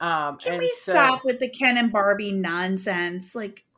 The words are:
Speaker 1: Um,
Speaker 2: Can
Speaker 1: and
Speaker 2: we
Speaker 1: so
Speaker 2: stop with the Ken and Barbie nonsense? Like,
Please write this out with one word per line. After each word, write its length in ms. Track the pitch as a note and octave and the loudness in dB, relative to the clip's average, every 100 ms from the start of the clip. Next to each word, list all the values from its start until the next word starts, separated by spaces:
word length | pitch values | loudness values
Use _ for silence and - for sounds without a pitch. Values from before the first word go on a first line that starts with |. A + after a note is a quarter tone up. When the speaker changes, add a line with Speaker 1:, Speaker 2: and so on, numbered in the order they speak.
Speaker 1:
Um, 380 | E3+ D#3+ D3 C#3 | -2 -2 -2 -6
Speaker 2:
Can 160 | E3+ | -4
Speaker 1:
and 40 | F3 | -2
Speaker 2:
we 80 | E3+ | -2
Speaker 1:
so 200 | - - | -2 2
Speaker 2:
stop 340 | C#4+ C4+ C4 | 4 6 4
with 140 | C4 B3 | 0 -2
the 100 | B3+ | -4
Ken 280 | - C4 A#3+ | 0 2 4
and 160 | A#3 | 2
Barbie 400 | G#3 G3+ G3+ G#3 | 2 2 2 0
nonsense? 1040 | G3 F3 F3 F#3 F#3+ G3+ F3 F3 F3+ F#3 A#3+ | -2 -2 -2 -2 -2 -2 -2 -2 -6 -8 -8
Like, 280 | G3+ - _ | -10 -12 _